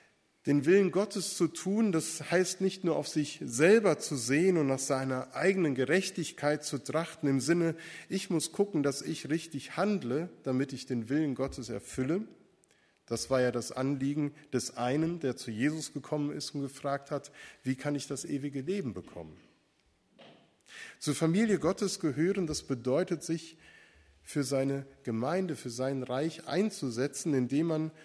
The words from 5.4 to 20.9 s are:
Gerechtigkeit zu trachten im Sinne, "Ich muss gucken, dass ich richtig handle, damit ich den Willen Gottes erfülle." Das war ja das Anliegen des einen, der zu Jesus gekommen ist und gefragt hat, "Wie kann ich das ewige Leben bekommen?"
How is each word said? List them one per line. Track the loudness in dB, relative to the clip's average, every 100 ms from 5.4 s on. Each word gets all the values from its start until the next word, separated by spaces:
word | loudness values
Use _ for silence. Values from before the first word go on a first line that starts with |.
| 2 4 4 2
Gerechtigkeit | 4 2 2 -4 -6 -2 0 0 -2
zu | -6
trachten | -2 -2 -2 -2 2
im | 4
Sinne, | 4 4 2 0 -8 -14 -4
"Ich | -4 0
muss | -2 0
gucken, | 0 2 2
dass | 0 0
ich | -4 -6 -2
richtig | -2 -2 -10 -6 -2
handle, | 0 0 0 -2 -4 -8
damit | -2 0 0
ich | -4 -4
den | -4 0
Willen | 0 0 -2
Gottes | -4 -6 -8
erfülle." | -8 -6 -4 0 -2 -4 -14 _ _ _ _ _ _ -6
Das | -6 0
war | 2
ja | 2
das | 0 -4
Anliegen | -2 -2 0 -2 0 -2 -4 -4
des | -4 -4 -4
einen, | 0 0 0 -2
der | -4 -4
zu | -6
Jesus | 0 0 0 -6
gekommen | -8 -4 -2 -2
ist | -4 -6
und | -6
gefragt | -6 -6 -4 -4 -4
hat, | -8 -8 -18 -20 -8
"Wie | -4 -2
kann | -2 -4
ich | -4
das | -8 -6
ewige | -6 -4 -6
Leben | -4 -4 -4
bekommen?" | -8 -10 -12 -14 -16 -20 _ _ _ _ _ _ -20 -20 -20 _ _ -20 -18 -16